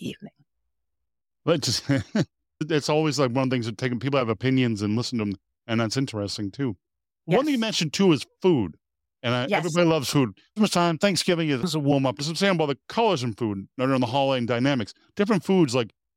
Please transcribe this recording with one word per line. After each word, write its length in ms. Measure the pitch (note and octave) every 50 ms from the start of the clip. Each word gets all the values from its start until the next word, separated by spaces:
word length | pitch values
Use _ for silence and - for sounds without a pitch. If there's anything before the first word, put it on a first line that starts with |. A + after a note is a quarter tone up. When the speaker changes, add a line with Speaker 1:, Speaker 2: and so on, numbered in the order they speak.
| F3 F#3+
Speaker 1:
evening. 240 | - - G3+ - _ _ _ _ _ _ _ _ _ _ _ _ _ _ _ _ _ _ _ _ _ _ _
Speaker 2:
But 180 | C#3 F3 D3+
just, 220 | - B2 G#2+ - - - C#3 B2+ - - - G#3+ -
<laughs> 360 | - _ _ _ _ _ _
it's 280 | D#3 C#3+ D#3 D3 - -
always, 300 | D3 D#3 D#3 D#3 C3 C#3
like, 120 | C#3+ B2
one 120 | A#2 C3+ C3+
of 60 | C3
the 40 | C3
things 120 | B2+ A2
that 120 | A#2 G#2 -
taking, 220 | C3 B2+ B2 A2+
people 180 | G2 C#3 C#3 C#3
have 100 | B2+ A2+
opinions 540 | A2 - - C3 C3 C3 B2+ A#2+ A2 G2
and 140 | G#2 G#2 G#2
listen 220 | A#2 A#2+ - B2+ A2+
to 60 | G#2+
them, 80 | G#2 F#2+ - _ _ _ _ _
and 140 | - A2+ A2+
that's 160 | A#2 G#2+ -
interesting 540 | C3+ C#3 B2+ A#2 G#2+ G2+ G2 - - G#2 G2
too. 260 | - - C#3+ B2 G2 - _ _ _ _ _ _ _ _ _
One 200 | E3 E3 A#3 C#4+
thing 100 | D4+ C#4
you 40 | A#3
Speaker 1:
Yes. 20 |
Speaker 2:
mentioned 320 | A3 A3 - - F3+ D3
too 200 | - - G3 F#3
is 140 | D#3 A#2+ - - _ _
food. 360 | - F#3 E3+ B2+ G2+ D#2+ - _ _ _ _ _ _ _ _ _ -
And 100 | A#2 B2
I, 120 | B2 B2
Speaker 1:
Yes. 120 | F3+ G3+ F#3
Speaker 2:
everybody 280 | E3 F3 D3+ F3 F3 D#3+
loves 220 | D#3+ D#3 B2+ -
food. 260 | - D3 C3 G#2+ F#2 _ _ _ _
Christmas 140 | G#3 G#3+ F#3
time, 280 | - F3 F3 E3+ E3 D3
Thanksgiving 500 | - G3+ F#3 D3+ - - F3 E3 E3 D3+
is 280 | C#3+ A#2+ A#2 F3 D3+
a 20 | D#3
warm 260 | C#3+ C#3 C#3+ C#3 C3+
up. 100 | C3 B2
There's 100 | - C#3+
something 220 | D#3 E3 - G3 G3
about 160 | F#3 D#3+ D#3+
the 120 | C#3 C#3 - _ -
colors 340 | - A3 A#3 A3 F#3 C3+
in 120 | B2 A#2+ G#2+
food, 340 | - B2 G#2+ G2+ G2 G2 - _ -
not 100 | B2+ C3
on 100 | C3+ B2+
the 60 | B2+ A2+
holiday 300 | C3+ C#3 C#3 C3+ C3+ B2+
and 100 | A#2+ A2+
dynamics. 460 | B2 A#2 B2+ C#3 C#3+ B2 G#2 - - _ _ _ _
Different 300 | - G3+ G3 A3+ F3 -
foods, 300 | - F#3+ F#3 E3 B2+ A2+
like, 160 | C3 A#2 F#2+ _ _ _ _ _